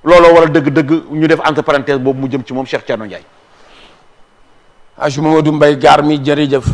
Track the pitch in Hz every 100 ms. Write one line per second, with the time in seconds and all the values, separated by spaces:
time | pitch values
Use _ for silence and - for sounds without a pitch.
0 | 151 175 170 165 160 156 139 143 139 160
1 | - 151 156 160 160 151 151 143 131 139
2 | 131 131 135 135 117 131 127 135 - 113
3 | 107 85 _ _ _ _ _ - - _
4 | _ _ _ _ _ _ _ _ _ -
5 | 147 135 156 156 151 151 147 143 143 151
6 | 147 151 135 147 143 135 123